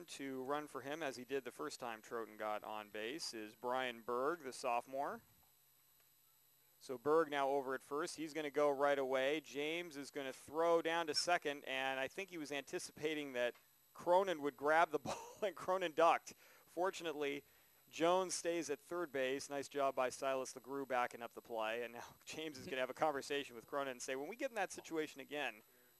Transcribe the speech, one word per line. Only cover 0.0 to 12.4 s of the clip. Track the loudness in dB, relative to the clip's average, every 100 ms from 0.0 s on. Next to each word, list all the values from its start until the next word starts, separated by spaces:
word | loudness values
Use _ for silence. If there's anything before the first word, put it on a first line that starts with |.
| -10 -8
to | -6 -4
run | -2 -2 -2
for | -8
him | -6 -4
as | -4 -4
he |
did | -4 -4
the | -4
first | -6 -8 -6
time | -8 -8
Troten | -6 -6 -6 -4
got | -2 -2
on | -4 -8 -8
base, | -6 -4 -4 -6
is | -8 -10 -6
Brian | -2 0 0 -4 -2
Berg, | 0 2 0
the | -4
sophomore. | -4 0 0 0 -4 -4 -4 -12 _ _ _ _ _ _ _ _ _ _ _ _ _ _ _
So | -10 -2
Berg | 4 6 6
now | 4 4
over | 2 0
at | -4
first. | -4 -4 -4 -4
He's | -6
gonna | -4 -2
go | 4 4
right | 6 4 4
away. | 2 2 2 0
James | -2 -4 -2 -2 -4 -8
is | -8
gonna | -6 -6
throw | -8 -6 2 6 6
down | 6 2 2
to |
second, | 0 4 4 2 -4 -2
and | -2 0 0
I | -2
think | -4 -8
he |
was | -6